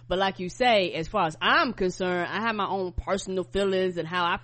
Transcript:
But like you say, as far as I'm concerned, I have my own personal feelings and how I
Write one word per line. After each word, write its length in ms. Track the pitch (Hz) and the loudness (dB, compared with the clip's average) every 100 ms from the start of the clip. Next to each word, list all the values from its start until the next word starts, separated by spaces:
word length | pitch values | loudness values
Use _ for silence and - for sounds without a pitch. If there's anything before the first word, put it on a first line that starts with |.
| - | -4
But 120 | 180 | 0
like 200 | 190 185 | 0 -2
you 100 | 180 | -8
say, 440 | - 247 220 175 | 0 4 4 2
as 160 | 135 160 | -2 -2
far 180 | 214 160 | 0 0
as 100 | 156 | 0
I'm 300 | 190 285 302 | 2 4 2
concerned, 560 | - 185 - 185 180 165 | 0 -2 0 -2 -2 -2
I 80 | 165 | -2
have 120 | 226 | -2
my 140 | 220 190 | -2 -2
own 240 | 196 180 | -2 -4
personal 500 | - - 190 190 185 | -6 -2 -2 -2 -4
feelings 520 | 180 190 196 190 185 175 | -2 0 2 2 0 -2
and 100 | 160 | -4
how 180 | 180 | -2
I 140 | 175 196 | 0 -2